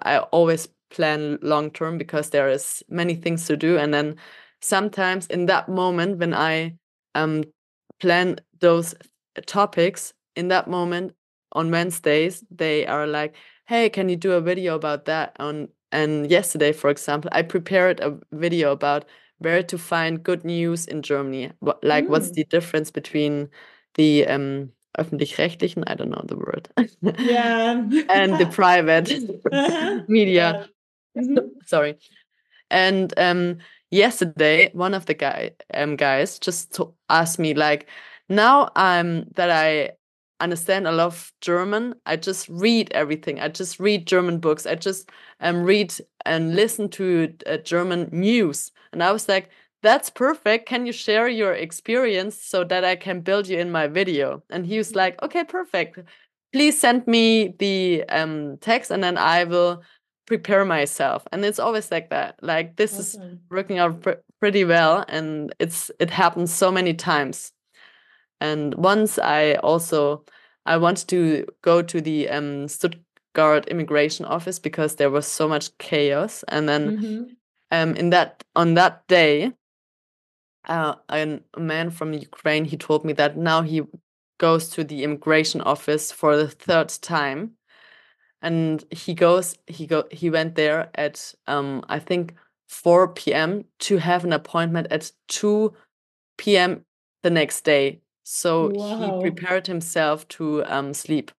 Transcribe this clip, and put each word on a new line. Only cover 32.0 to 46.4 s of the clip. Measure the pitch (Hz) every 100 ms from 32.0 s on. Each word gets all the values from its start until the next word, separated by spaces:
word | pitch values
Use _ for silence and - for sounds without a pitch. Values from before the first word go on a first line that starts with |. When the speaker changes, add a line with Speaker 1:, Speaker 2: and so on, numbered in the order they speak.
| _ _ _ _ _ _ _
Speaker 1:
And, | 185 185 190 185 -
um, | 180 175 175 170 - - _
yesterday, | 185 208 240 175 156 151 156 180
one | 170 180 196
of | 170
the | 151
guy, | 139 - - - - -
um, | 147 143
guys | 143 135 180 -
just | - 170 - -
to-, | - _ -
asked | 160 165 -
me, | 160 147
like, | 151 147 - - - - _
Now | 196 220 277 277 -
I'm, | 190 180 170 165 165 -
that | 175
I | 165 156 151 143 - _ _ _ _
understand | 165 170 170 190 185
a |
lot | 165 170
of | 170 - _
German, | - 175 185 208 247 233 -
I | 160
just | 165 185 -
read | 170 202 233 214
everything. | - 147 151 156 143
I | 156
just | 165 185 -
read | 190 208 170
German | 185 180 170
books. | 165 151 -
I | 160
just, | 180 190 - - - _
um, | 170 175
read | 175 208 196 - - _ -
and | 160